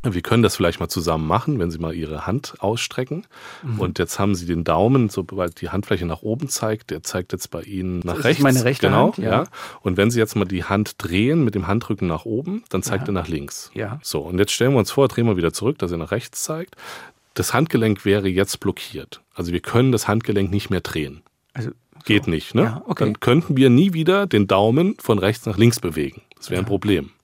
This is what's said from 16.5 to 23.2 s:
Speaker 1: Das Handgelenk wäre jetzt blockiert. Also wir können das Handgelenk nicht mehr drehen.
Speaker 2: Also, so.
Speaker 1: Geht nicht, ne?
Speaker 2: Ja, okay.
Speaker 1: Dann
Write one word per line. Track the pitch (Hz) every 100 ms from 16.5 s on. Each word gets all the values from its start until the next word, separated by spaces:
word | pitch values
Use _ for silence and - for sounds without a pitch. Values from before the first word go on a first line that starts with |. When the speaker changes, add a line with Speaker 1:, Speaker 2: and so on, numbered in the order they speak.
| 160 185 - - - - _ _
Speaker 1:
Das | - 87
Handgelenk | 120 160 127 113 101
wäre | 101 101 95
jetzt | 92 98 -
blockiert. | 98 - - 73 - - _
Also | - 85
wir | 87
können | - 117 131
das | 117 -
Handgelenk | 110 - 101 98
nicht | 101 -
mehr | 92
drehen. | - 80 71 76 _ _ _
Speaker 2:
Also, | - 110
so. | - _ -
Speaker 1:
Geht | - 104 -
nicht, | 80 -
ne? | 113
Speaker 2:
Ja, | 113 110 -
okay. | 180
Speaker 1:
Dann | 107 107